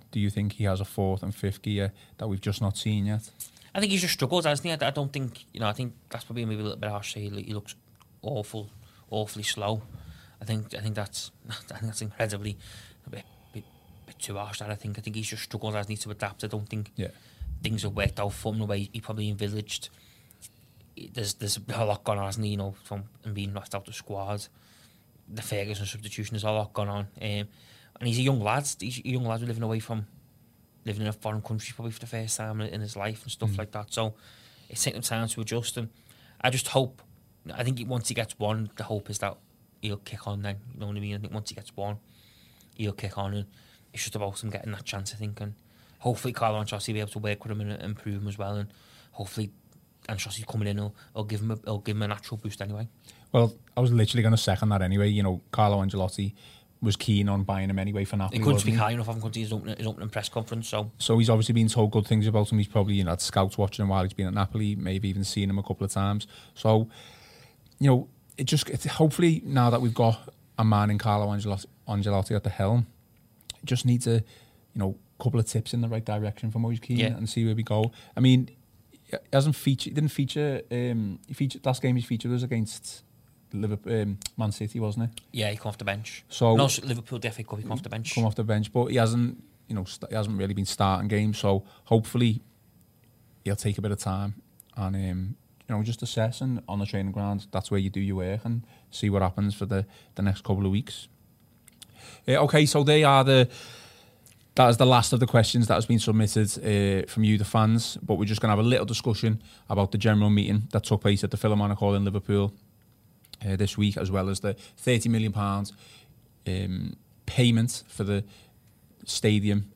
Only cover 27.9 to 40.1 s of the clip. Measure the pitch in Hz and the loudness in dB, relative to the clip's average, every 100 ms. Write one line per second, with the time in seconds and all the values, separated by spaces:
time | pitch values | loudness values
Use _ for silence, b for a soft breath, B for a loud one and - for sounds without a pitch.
27.9 | - 120 117 131 131 104 131 143 - 120 | -6 -2 0 2 2 0 0 -2 -8 -8
28.9 | 123 - 127 120 113 120 113 113 113 - | -8 -4 -2 -2 -4 -4 -4 -2 -4 -4
29.9 | 110 104 - _ _ _ _ _ _ 113 | -6 -8 -14 _ _ _ _ _ _ -8
30.9 | 104 107 107 110 107 - 110 - - 117 | -4 -4 -4 -6 -6 -6 -8 -8 -10 -12
31.9 | 113 113 113 110 - 110 107 110 107 107 | -12 -10 -8 -6 -6 -6 -6 -6 -8 -8
32.9 | 104 104 110 - - 107 101 107 107 104 | -6 -6 -6 -12 -4 -2 -2 -6 -10 -6
33.9 | 117 110 B B B B B B 113 135 | -4 -4 B B B B B B -4 -4
34.9 | 113 - 113 113 113 107 117 113 120 113 | -2 -4 -2 -2 -4 -4 -4 -4 -6 -8
35.9 | b b b b b 127 127 - 135 127 | b b b b b 0 0 0 0 0
36.9 | - - - _ _ - - 123 123 120 | -6 -20 -20 _ _ -14 -4 -4 -2 -4
37.9 | 123 - 117 110 - 104 110 107 - - | -4 -2 -4 -6 -2 -2 0 -4 -8 -6
38.9 | 107 - 101 101 - _ _ _ _ 107 | -6 -6 -6 -6 -6 _ _ _ _ -8
39.9 | 101 - | -8 -10